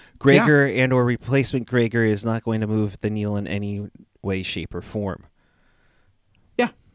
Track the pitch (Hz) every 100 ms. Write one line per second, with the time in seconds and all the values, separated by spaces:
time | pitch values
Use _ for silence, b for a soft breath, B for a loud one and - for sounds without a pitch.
0 | B _ 139 143 147 147 139 110 127 127
1 | 123 120 - 139 127 135 117 123 117 117
2 | 113 104 113 113 117 110 107 110 107 -
3 | 107 107 104 104 101 101 101 101 104 -
4 | - _ 98 95 92 - 80 87 - 110
5 | 101 87 - _ _ _ _ _ _ _
6 | _ _ _ _ _ - 240 - _